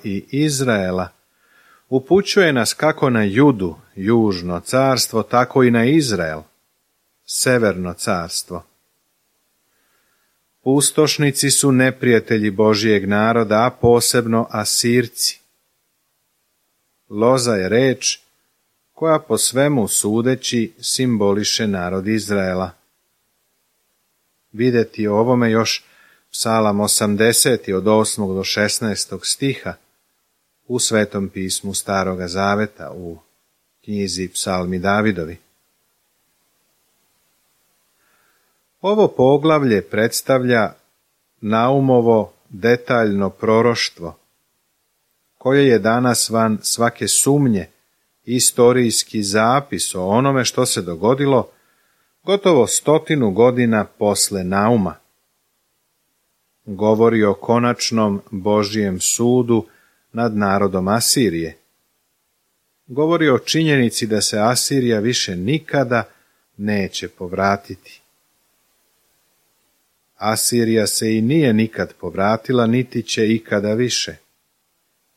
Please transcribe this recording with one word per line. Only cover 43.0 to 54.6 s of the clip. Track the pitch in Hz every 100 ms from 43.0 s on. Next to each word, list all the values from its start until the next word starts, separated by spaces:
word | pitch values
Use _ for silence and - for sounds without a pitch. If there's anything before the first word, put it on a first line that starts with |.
| 107 98 95
proroštvo, | - 110 110 117 113 - - 82 - _ _ _ _ _ _ _ _ _ _ _ _
koje | 131 143 135
je | 110
danas | 110 120 127 117 -
van | 113 110 104
svake | - - 117 - 107
sumnje | - 135 143 135 98 82 _ _ _ _ _
istorijski | 113 123 - - 120 123 117 - - 110
zapis | 98 107 113 139 143 90 -
o | 92 92
onome | 117 139 131
što | 113 131 127
se | 107
dogodilo | 87 82 107 135 139 127 - _ _ _ _ _ _ _
gotovo | 180 196 196 143 107
stotinu | - 143 156 156 151 107
godina | 95 123 123 117 107
posle | 92 - 104 98 - 98
Nauma. | 90 98